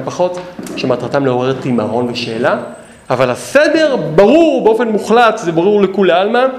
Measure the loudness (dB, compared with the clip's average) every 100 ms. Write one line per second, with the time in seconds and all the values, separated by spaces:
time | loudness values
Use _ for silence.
0 | -6 -4 -4 -6 -12 -14 -14 -6 -4 -4
1 | -4 -2 0 0 -2 -4 -2 -2 -2 -2
2 | -4 -6 -6 -4 -2 -2 -6 -16 -20 -16
3 | -4 0 0 -2 0 2 4 2 2 0
4 | 0 4 6 6 4 2 2 2 0 -2
5 | 2 4 4 2 -2 0 2 2 2 0
6 | 0 2 2 0 0